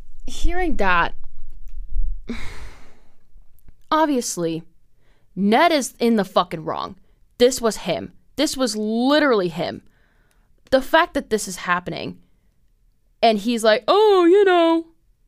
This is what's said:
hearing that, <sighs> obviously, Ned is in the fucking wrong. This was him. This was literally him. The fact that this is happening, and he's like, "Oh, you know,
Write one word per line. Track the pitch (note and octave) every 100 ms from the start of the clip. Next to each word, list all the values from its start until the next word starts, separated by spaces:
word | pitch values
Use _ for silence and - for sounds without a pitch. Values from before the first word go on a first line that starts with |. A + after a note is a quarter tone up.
| - - -
hearing | - - F4+ F4 G3+
that, | F#3+ F3 D#3 - - - - - - - - - - - -
<sighs> | A#3 - - - - - - - - - - - - - - -
obviously, | D#4 D#4 C4 - F3+ E3 E3 - - _ _ _ _ _
Ned | F3+ G3+ A#3 F4
is | D4+ - -
in | A#3 A3
the |
fucking | F#3+ G3+ F3+ E3
wrong. | D#3 D#2 C#2+ G3 _ _ _ -
This | A#3+ C4
was | A#3 -
him. | F#3 C#3+ - - _ -
This | D4 C4
was | B3+ G#3+
literally | G#3+ A3+ B3+ D4+ D4 A3 F3+
him. | E3 A#2+ - - _ _ _ _ _ _ _ -
The | C4
fact | - D#4+ E4+
that | C#4+ -
this | G#3 G3
is | F3
happening, | - F3 F3+ D#3 - F3+ _ _ _ _ _ _ _ _ _ -
and | A#3 G#3+
he's | G#3+ A#3
like, | A3 A3 -
"Oh, | G4 G#4+ F#4+
you | E4+ G4+
know, | F#4+ F4 E4 E4 E4 _ _ _